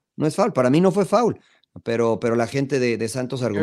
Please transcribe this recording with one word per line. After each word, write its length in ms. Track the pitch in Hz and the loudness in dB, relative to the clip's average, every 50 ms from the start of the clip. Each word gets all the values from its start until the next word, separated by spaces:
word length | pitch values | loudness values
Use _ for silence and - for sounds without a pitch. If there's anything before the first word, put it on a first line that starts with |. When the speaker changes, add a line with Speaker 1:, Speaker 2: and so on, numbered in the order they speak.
| _ _ - | _ _ -6
Speaker 1:
no 100 | - 143 156 | -2 -2 -2
es 80 | - | 0
foul. 160 | - 202 220 | 0 0 0
Para 180 | 143 135 123 123 | 2 2 2 4
mí 100 | 139 165 | 4 4
no 120 | 185 190 | 4 4
fue 120 | 170 208 190 | 4 2 0
foul, 360 | - 202 226 240 202 104 - _ _ _ _ _ _ - - | 2 2 2 2 0 -2 -4 _ _ _ _ _ _ -20 -12
pero, 380 | - 120 117 117 117 113 110 - | -6 -4 0 0 2 0 0 0
pero 160 | - 117 117 | 0 0 0
la 100 | 120 117 | 0 0
gente 320 | 110 - 139 135 135 143 131 | -2 -2 -4 -2 -2 -2 0
de, 180 | 123 120 113 | 0 0 -2
de 120 | 104 113 110 | -2 -4 -6
Santos 320 | - 127 127 123 139 123 | -6 -6 -8 -6 -6 -4
Speaker 2:
Que 60 | 127 | -4
había 120 | 113 101 - | -2 0 0